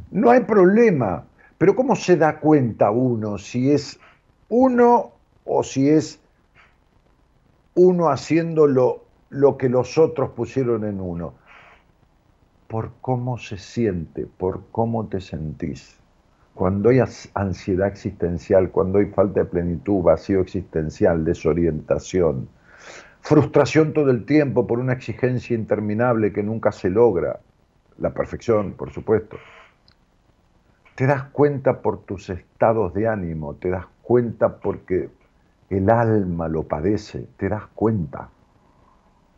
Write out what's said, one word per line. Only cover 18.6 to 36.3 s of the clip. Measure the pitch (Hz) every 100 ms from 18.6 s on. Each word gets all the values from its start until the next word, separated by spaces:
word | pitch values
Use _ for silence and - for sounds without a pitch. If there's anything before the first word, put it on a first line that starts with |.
| 92
cuando | - 92 101
hay | 101
falta | 98 98 98
de | 87
plenitud, | 87 87 85 - 101
vacío | 85 80 - 95
existencial, | 90 95 - 82 78 - 101 82 80
desorientación, | 82 80 80 85 78 - 73 - 92 80 65 - _ _ - - - - _
frustración | - 151 - 147 131 151 156
todo | 151 139
el | 120 92
tiempo | 151 139 120 101
por | 117
una | 127
exigencia | 127 - - 127 123 -
interminable | 117 101 104 104 107 123 113 104
que | 104
nunca | 104 110 107
se | - 95
logra, | 101 120 87 71 - _ _ _ _ _ -
la | -
perfección, | - - - - 107 95
por | - 67
supuesto, | - - 107 - - - - _ _ _ _ _ _ _ _ _ _ _ _ _ -
te | 131
das | 135
cuenta | 131 - 147 139 131 -
por | 107 101 -
tus | 95 -
estados | 87 - - 113 113 90
de | 95 113
ánimo, | 107 85 80 73 -
te | 90
das | 92 - _
cuenta | - 123 117 - 92 -
porque | 98 90 - 90 - _ _ _ _ _ -
el | 98 98
alma | 117 113 107 92